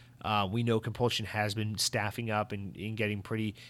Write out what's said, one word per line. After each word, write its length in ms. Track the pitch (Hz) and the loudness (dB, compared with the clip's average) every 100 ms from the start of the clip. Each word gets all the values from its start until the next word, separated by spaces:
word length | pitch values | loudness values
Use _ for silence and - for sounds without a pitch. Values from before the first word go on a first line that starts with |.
| - - | -20 -6
Uh, 260 | - 104 95 | 0 2 2
we 140 | 117 | 2
know 160 | 117 113 | 4 2
Compulsion 460 | 113 107 120 - 104 | 2 0 0 0 -2
has 280 | 107 107 | 0 0
been 240 | 107 107 104 | 0 -2 0
staffing 500 | - 113 104 - 117 | 0 0 0 -2 0
up 220 | 107 104 | 0 0
and, 260 | 101 98 - | -4 -6 -6
and 200 | 104 110 | -6 0
getting 260 | 104 104 | 0 0
pretty 320 | - 113 110 - - | -2 -2 -2 -4 -14